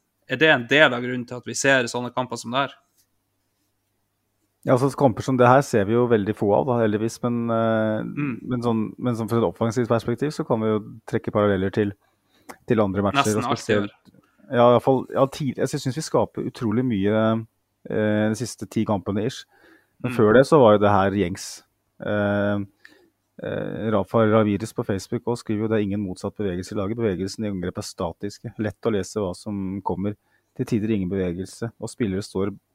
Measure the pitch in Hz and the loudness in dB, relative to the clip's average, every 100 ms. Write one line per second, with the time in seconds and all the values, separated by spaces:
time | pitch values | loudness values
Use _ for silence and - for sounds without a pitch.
0 | _ _ - 131 156 143 117 139 156 120 | _ _ -8 2 4 4 4 6 6 4
1 | 123 127 120 123 117 117 139 135 117 123 | -4 -6 -8 -12 -10 -2 2 2 2 -4
2 | 123 123 123 120 117 127 139 - _ _ | -6 -6 -6 -6 -6 -4 -4 -6 _ _
3 | _ _ _ _ _ _ _ _ _ _ | _ _ _ _ _ _ _ _ _ _
4 | _ _ _ _ _ _ - 131 139 127 | _ _ _ _ _ _ 0 2 2 2
5 | 139 101 123 131 123 127 139 117 98 117 | 2 2 -2 4 6 6 4 0 2 2
6 | 123 117 98 107 104 101 147 120 113 104 | 4 2 0 -2 2 2 2 2 2 0
7 | 110 - 123 120 117 113 113 110 110 107 | -2 -4 -4 -4 -2 0 0 0 0 -2
8 | - - 147 117 - 123 120 113 107 - | -4 -6 -6 -6 -6 -4 -2 -2 -2 -6
9 | 123 113 110 117 101 - 113 110 113 117 | -6 -4 -2 0 0 0 -4 -2 0 0
10 | - 120 143 151 160 117 110 107 104 113 | 0 -4 -4 -4 -4 -2 0 -2 -4 -16
11 | - 113 - 107 104 98 95 101 104 101 | -6 -6 -2 0 2 2 0 0 -2 -2
12 | _ _ _ _ - - - 113 104 95 | _ _ _ _ -20 -12 -2 0 2 0
13 | 101 95 107 107 117 139 - 107 101 _ | 0 2 2 0 -2 -4 0 0 -2 _
14 | _ _ _ _ - 123 120 120 - 131 | _ _ _ _ -4 4 6 6 4 2
15 | - - 135 - 139 - 135 147 135 127 | 0 0 0 0 -6 -2 -4 -2 -6 -6
16 | - 143 104 - - - 117 107 127 107 | -2 -2 -2 -4 -8 -4 -2 0 0 0
17 | 98 110 110 113 113 _ _ _ - 107 | 2 2 2 0 -4 _ _ _ -8 -2
18 | 107 107 107 107 120 - 101 - 104 104 | 0 0 0 -2 -6 -10 -8 -4 0 -2
19 | 85 101 110 - - _ _ _ _ _ | -2 -4 -4 -8 -16 _ _ _ _ _
20 | 123 120 107 113 135 160 120 104 101 101 | -6 2 6 6 6 8 8 8 6 4
21 | 98 98 90 92 - - _ _ _ - | 2 2 0 -4 -12 -16 _ _ _ -12
22 | - 104 101 101 101 101 98 _ - _ | -6 -2 0 0 0 -2 -6 _ -20 _
23 | _ _ _ - - - - 52 107 104 | _ _ _ -12 -8 -8 -8 -6 -2 -2
24 | 95 117 110 110 107 101 107 - 120 101 | 0 2 4 6 4 2 -2 -6 -4 -4
25 | - 120 - 120 - 104 110 107 104 101 | -4 -6 -4 -6 -4 -2 0 0 0 -2
26 | 101 90 101 - 104 90 90 104 98 113 | -6 -6 -10 -6 -6 -4 -6 -6 -6 -2
27 | 113 90 95 - 110 95 87 - - - | -2 -2 -4 -6 -6 -6 -6 -8 -10 -8
28 | 90 82 101 - 113 - 107 - 117 107 | -8 -8 -12 -12 -14 -6 -8 -4 -4 -2
29 | 92 - 98 90 - 101 95 98 - 90 | -4 -4 -6 -6 -8 -8 -6 -6 -6 -4
30 | 101 107 _ _ _ - 127 117 107 110 | -6 -8 _ _ _ -10 -4 -4 -2 -2
31 | 90 98 90 85 95 - 117 - 110 - | -2 -2 -4 -4 -8 -10 -12 -10 -12 -6
32 | 110 95 101 95 98 101 _ | -4 -4 -4 -4 -4 -6 _